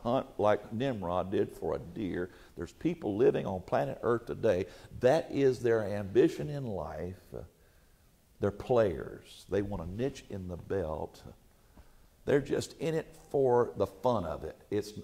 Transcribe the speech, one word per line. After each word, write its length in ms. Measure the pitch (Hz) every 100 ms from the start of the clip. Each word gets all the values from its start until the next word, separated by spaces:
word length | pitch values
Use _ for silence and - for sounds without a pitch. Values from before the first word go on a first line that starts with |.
hunt 260 | 117 127 - -
like 340 | 104 104 -
Nimrod 580 | 110 135 110 87 90 92
did 220 | 101 104
for 240 | - 82 73
a 40 |
deer. 500 | 82 87 95 85 87 - - -
There's 160 | 85
people 460 | - 160 170 104 101
living 280 | 139 - -
on 160 | 95
planet 380 | - 131 139 -
Earth 240 | 110 117 -
today. 420 | 98 110 90 98 - - -
That 260 | 123 160 -
is 300 | 120 135 123
their 240 | 120 113
ambition 640 | 101 101 98 110 160 - 151
in 160 | 143 127
life. 520 | 92 78 78 87 92 - 58 - _ _ _ _ _ _ _ _ -
They're 120 | 101
players. 920 | - - 120 104 71 - - - - -
They 120 | 101
want 220 | 101 98
a 60 | 85
niche 360 | 98 135 139 -
in 180 | 101 90
the 100 | 85
belt. 640 | - 98 80 78 82 - - - _ _ _ - - - - _ -
They're 160 | 143
just 360 | 139 - - -
in 160 | 165 160
it 200 | - - -
for 400 | 147 131 120 113 -
the 100 | 98
fun 380 | - 127 113 82
of 180 | 71
it. 140 | 76 - -
It's, 240 | 104 - -